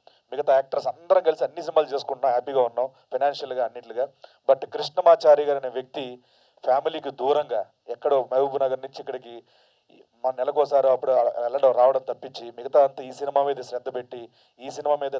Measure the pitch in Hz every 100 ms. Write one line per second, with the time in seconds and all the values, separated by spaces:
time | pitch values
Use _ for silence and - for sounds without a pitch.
0 | _ _ - 127 143 135 135 143 131 117
1 | - 185 180 - 147 156 160 160 147 135
2 | - 127 135 123 123 135 120 117 131 _
3 | _ 127 139 135 - 127 117 120 120 113
4 | 135 _ - _ - 131 139 147 147 -
5 | 170 165 165 147 147 143 131 120 127 151
6 | 131 123 _ _ _ _ - 131 156 160
7 | 143 127 123 147 143 113 95 _ - 120
8 | 151 139 127 127 139 135 135 131 135 -
9 | - 123 120 117 - _ _ _ _ _
10 | _ _ 127 127 131 143 139 143 131 127
11 | 127 127 120 - 120 131 135 120 123 131
12 | 131 120 135 131 120 117 120 151 139 135
13 | 131 127 143 139 139 135 123 123 127 127
14 | 123 127 117 _ _ _ 131 139 143 147
15 | 139 135